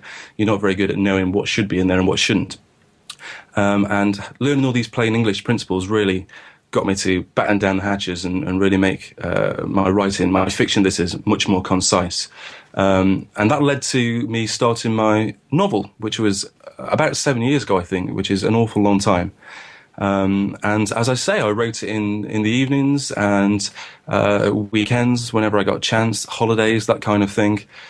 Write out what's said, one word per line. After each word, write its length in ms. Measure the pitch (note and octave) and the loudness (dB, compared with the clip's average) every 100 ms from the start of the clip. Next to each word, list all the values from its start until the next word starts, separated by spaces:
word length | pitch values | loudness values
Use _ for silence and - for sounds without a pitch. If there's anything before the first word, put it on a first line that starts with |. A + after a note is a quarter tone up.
| - - - - | -8 -18 -12 -2
you're 80 | G#2+ | 0
not 160 | G2+ | 0
very 140 | G2+ F#2+ | 0 0
good 140 | G2 | 0
at 80 | G2+ | 0
knowing 360 | G2 F#2+ F#2 | 2 2 2
what 140 | G2 - | 0 0
should 180 | - G2 | -2 0
be 100 | F#2 | 0
in 100 | F#2 | 0
there 120 | F#2 | 2
and 80 | F#2 | 0
what 120 | - | 0
shouldn't. 380 | - G2 - - _ _ _ _ - - - - - - | 0 0 -2 -10 _ _ _ _ -20 -18 -18 -18 -8 -2
Um, 280 | G2+ G2+ G2+ | 0 2 0
and 300 | G2+ G2+ G2+ - - | 0 0 -2 -8 -4
learning 240 | C3+ C#3+ C3+ | -2 0 0
all 60 | |
these 160 | A#2+ A#2 | 0 -2
plain 280 | - A2+ A2+ | -2 0 2
English 280 | A2 G2 | 0 0
principles 440 | - G#2+ - F#2 F#2 | -2 -2 -2 -4 0
really 400 | G#2+ G2 F#2+ F#2+ - - - _ | 0 2 0 -4 -16 -20 -20 _
got 140 | - F2+ | -2 0
me 80 | G2 | 0
to 280 | G2 F#2 F2+ - | 0 -2 -2 -2
batten 220 | G#2+ G2+ | 0 2
down 200 | G2 F#2+ | 2 0
the 60 | |
hatches 400 | G2+ G2 F#2 F2 | -2 -4 -4 -6
and, 240 | F2+ F#2 F2+ | -4 -4 -2
and 140 | F#2 | 0
really 160 | G2 F#2+ | 2 4
make, 380 | F#2+ - - - | 2 0 -8 -10
uh, 420 | E2+ F2+ - - - | -4 0 0 -2 -4
my 240 | G2 F#2+ | 0 2
writing, 420 | G2+ G2+ G2 F2+ | 2 2 0 0
my 160 | F#2+ G2 | 2 0
fiction, 340 | - A#2+ - | 0 0 2
this 160 | F#2+ - | 2 0
is, 260 | F2+ - - | -2 -4 -2
much 220 | G2 - | -2 0
more 140 | F#2 | -2
concise. 680 | - F#2 - F#2+ F2+ - - - - - - - | 0 -2 0 0 0 -6 -10 -14 -20 -20 -10 -2
Um, 520 | G2 F#2+ F#2+ F#2+ - - | 2 2 2 0 -4 -2
and 140 | G#2+ | 0
that 140 | C#3+ | 2
led 180 | C#3+ C3 | 2 0
to 440 | - C3 A#2+ A#2 A2+ | -2 -2 0 -2 -4
me 180 | A2+ A2 | -4 -4
starting 460 | - B2 A#2 A#2 | 0 0 0 0
my 420 | A2 A2 G#2+ A2 - _ | 2 2 2 0 -6 _
novel, 400 | D3 G3+ G3 - - | 0 2 0 -4 -8
which 220 | A2 A2 | -6 -2
was 300 | A2 G2 - _ - - | 0 0 -6 _ -20 -16
about 400 | - - D3+ - | 0 2 2 0
seven 240 | D3 B2 | 0 0
years 220 | A#2+ C#3+ | 2 0
ago, 140 | A#2 F#2+ | 2 0
I 60 | |
think, 280 | F2 F#2 - | 0 -4 -2
which 160 | G2+ G2 | -4 -2
is 140 | G2 | 0
an 100 | G2 | 2
awful 300 | A2+ A2+ G#2 | 2 2 2
long 160 | G2+ G2+ | 4 4
time. 340 | G#2+ F2+ F2 - - - - - _ - | 4 2 0 -8 -20 -20 -20 -20 _ -6
Um, 580 | G2+ G2 F#2+ G2 G2 - | -2 0 2 0 0 -2
and 300 | G#2 G#2+ G#2+ | -2 0 0
as 180 | A2+ A#2 | 0 0
I 60 | B2+ | 0
say, 240 | - G3+ | 0 0
I 80 | A2 | 0
wrote 320 | G#2 A#2 A2 | 0 -2 -4
it 80 | F#2+ | -6
in, 360 | G#2+ G#2 G#2 - | -4 -2 -4 -4
in 180 | G#2+ | -2
the 80 | G#2+ | 0
evenings 600 | A#2+ C3+ C#3 C#3 C#3+ C3+ | 2 2 2 2 0 -2
and, 560 | - G#2 G2+ G2+ G#2 - - - - - | -2 2 4 4 2 -2 -10 -18 -16 -4
uh, 440 | G#2 G#2 G#2 G#2+ | 0 2 2 2
weekends, 800 | G#2+ G2+ A2 G#2 B2 A#2+ A#2+ A#2+ | 0 -2 -2 0 2 2 0 -2
whenever 240 | A2+ G#2+ G#2 | 0 2 2
I 60 | |
got 140 | G2 G2+ | 0 -2
a 20 | |
chance, 460 | - A2+ A2+ G#2+ - | 0 0 0 -2 -6
holidays, 600 | - A2+ A2 A2 A2+ G#2+ | -2 0 2 2 2 0
that 160 | G#2 | -2
kind 220 | - G#2 | 0 2
of 80 | G2 | 2
thing. 320 | - G#2 G#2 - - - | 2 2 0 -4 -20 -20